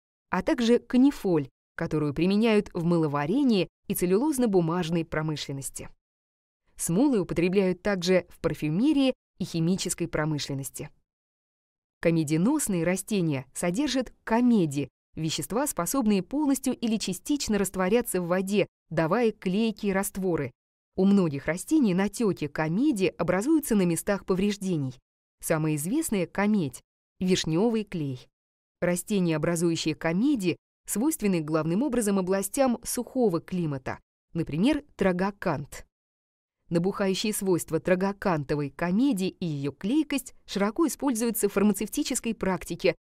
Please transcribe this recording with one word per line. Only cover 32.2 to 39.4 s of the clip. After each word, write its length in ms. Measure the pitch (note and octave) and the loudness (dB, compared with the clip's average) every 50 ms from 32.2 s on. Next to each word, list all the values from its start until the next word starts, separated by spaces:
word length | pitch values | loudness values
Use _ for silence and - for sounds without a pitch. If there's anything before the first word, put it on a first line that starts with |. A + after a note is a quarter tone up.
| F#3 F3+ F#3+ G3 G3 - - - C4+ C4 A#3 G#3+ - | 0 0 0 -2 -2 -2 0 2 2 2 2 -2 -4
сухого 580 | - - - A#3 - - C4+ B3 G#3+ E3+ E3 | -6 -6 -6 -6 -4 -2 0 2 2 2 0
климата, 580 | - - - F3+ F3 D#3 C#3+ C3+ - - G2+ - _ _ _ _ _ _ - | -4 -4 -4 -4 -2 -2 -4 -6 -6 -8 -10 -10 _ _ _ _ _ _ -6
например, 500 | E3 D#3+ - - D#3 F#3+ C4 D#4 C#4+ - _ _ | -6 -4 -4 0 2 2 2 2 0 -2 _ _
трагокант. 880 | - F#3+ F#3+ F3+ F3 F#3+ G3+ G#3 - - F#3+ D#3 C3 D3 - - - - _ _ _ _ _ _ _ _ _ _ _ _ _ _ _ _ - | 0 0 0 2 0 -2 -4 -4 -4 -4 -4 -4 -4 -6 -10 -14 -18 -20 _ _ _ _ _ _ _ _ _ _ _ _ _ _ _ _ -2
Набухающие 640 | E3 E3+ E3+ F#3+ G3 - G#3 F#3+ F#3+ F#3 - G#3+ G#3 | -2 0 0 0 0 0 0 0 0 0 -2 -2 -2
свойства 460 | - G#3 F#3+ F#3 D#3+ - - D3+ D#3+ | -2 0 0 0 0 0 -2 -4 -2
трагокантовой 920 | - - F#3 F3+ F#3+ G3 G3 - - G#3 F3 D#3 C#3+ - D#3 D3 D3 C#3+ | 0 2 2 2 2 -2 -2 -2 0 0 0 0 0 -2 -2 -2 -2 -4
комедии 580 | - - E3+ F3 F3+ G#3 B3+ C#4+ C4 F3+ F#3+ F#3 | -4 -4 -2 0 2 2 2 2 2 0 -2 -4
и 160 | - - | -4 -4